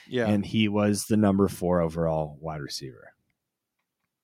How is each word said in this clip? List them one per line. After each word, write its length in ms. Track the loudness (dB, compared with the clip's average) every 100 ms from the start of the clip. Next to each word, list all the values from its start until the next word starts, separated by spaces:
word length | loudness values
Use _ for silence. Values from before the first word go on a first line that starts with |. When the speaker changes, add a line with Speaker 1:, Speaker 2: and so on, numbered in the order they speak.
| -8
Speaker 1:
Yeah. 220 | -2 0
Speaker 2:
and 160 | 0 0
he 240 | 0 2
was 380 | 2 2 0 0
the 100 | 2
number 320 | 4 4 2
four 320 | 0 0 0
overall 560 | 0 0 -2 -2 -4 -8
wide 220 | -12 -10
receiver. 520 | -12 -12 -14 -18 -20 _ _ _ _ _ _ _ _ _ _ _